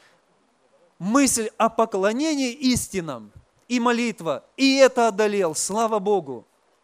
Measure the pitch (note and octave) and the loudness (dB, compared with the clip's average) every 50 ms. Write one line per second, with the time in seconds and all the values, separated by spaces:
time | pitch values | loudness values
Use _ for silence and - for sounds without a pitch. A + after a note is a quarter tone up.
0 | _ _ _ _ _ _ _ _ _ _ _ _ _ _ _ _ _ _ _ - | _ _ _ _ _ _ _ _ _ _ _ _ _ _ _ _ _ _ _ -10
1 | E3 F#3+ A3+ C#4 C#4 B3+ - A#3 A3 A3 - - G#3+ A3+ - - A3+ A3 - G3 | -4 0 2 4 4 2 2 -2 -4 -4 -2 0 0 0 2 0 -2 0 0 0
2 | F#3+ G#3 A3+ B3+ D4+ D#4+ D#4 C#4 C4+ B3 A#3 D4 C#4+ B3+ B3 A3 - - - F#3+ | 0 0 0 0 -2 -2 -2 -2 -2 -4 -4 -2 -2 0 0 0 -2 -6 -8 -8
3 | E3 D#3 C3+ A#2 G#2+ G#2 - - - _ _ _ _ - A#3+ B3 A#3 B3 A#3+ A3+ | -8 -8 -10 -12 -14 -18 -20 -20 -20 _ _ _ _ -4 -2 0 0 0 0 0
4 | A#3+ A#3 G#3 - E3+ D#3+ C#3 A#2 - _ _ - C4+ C4+ C4+ C4+ C4+ B3 B3+ B3 | -2 -4 -4 -6 -6 -6 -6 -6 -8 _ _ 2 2 4 6 6 6 6 6 4
5 | A#3 A3+ G#3 F#3+ G#3+ G#3+ G#3 G3+ F#3 E3 D#3 - - - F#3+ A3 A#3 A3 A3+ G#3+ | 2 2 2 2 0 0 2 0 0 -2 -2 -4 -6 -4 -2 -2 -2 0 -2 -2
6 | F#3+ G#3 G#3 F#3+ D#3 C3+ B2+ A2+ - _ _ _ _ _ _ _ | 0 0 0 -2 -2 -4 -10 -14 -16 _ _ _ _ _ _ _